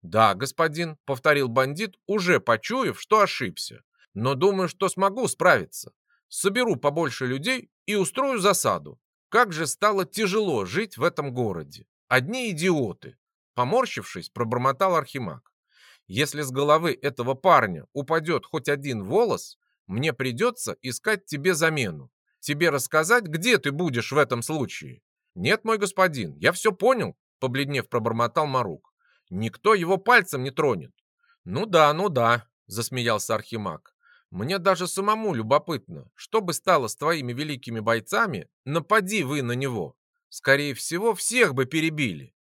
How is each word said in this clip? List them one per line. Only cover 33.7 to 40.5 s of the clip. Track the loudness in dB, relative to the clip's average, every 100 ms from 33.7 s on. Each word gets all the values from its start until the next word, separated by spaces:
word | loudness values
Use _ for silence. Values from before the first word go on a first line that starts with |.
| -8 _ _ _ _ _
Мне | -8 -4 0
даже | 2 0 -2
самому | -2 0 0 0
любопытно, | -2 2 2 2 -8 -8 -18 -18
что | _ -2 -2
бы | -2
стало | -4 2 2 2
с |
твоими | -2 -2 -2 -4
великими | -6 -6 -8 -8 -4
бойцами, | 0 0 0 -2 -2 -4 -10 _
напади | -4 -4 2 0 2 -2
вы | 0 -2
на | -2
него. | -2 -4 -4 -6 _ _ _ _
Скорее | -6 2